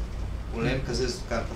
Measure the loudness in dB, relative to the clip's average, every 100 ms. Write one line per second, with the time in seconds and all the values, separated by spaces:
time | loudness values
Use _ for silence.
0 | -2 -2 -2 -2 -2 0 2 2 2 2
1 | 2 0 -2 0 0